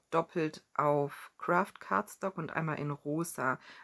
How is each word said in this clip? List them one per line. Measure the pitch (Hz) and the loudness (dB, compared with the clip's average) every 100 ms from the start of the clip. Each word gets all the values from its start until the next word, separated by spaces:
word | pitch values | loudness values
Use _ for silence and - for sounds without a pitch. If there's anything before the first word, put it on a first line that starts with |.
| _ | _
doppelt | 165 160 175 156 - - | -2 0 0 -2 -4 -8
auf | - 147 147 143 - - - | 0 4 4 2 -4 -16 -6
Craft | - 175 202 - | 2 2 2 -4
Cardstock | - 190 208 - 190 180 | -2 0 0 -4 -6 -4
und | 156 | -4
einmal | - 160 147 | -2 -2 -2
in | 147 | -2
rosa | 143 147 156 165 - 131 - - - | -4 -2 -2 -2 -2 0 -2 -6 -20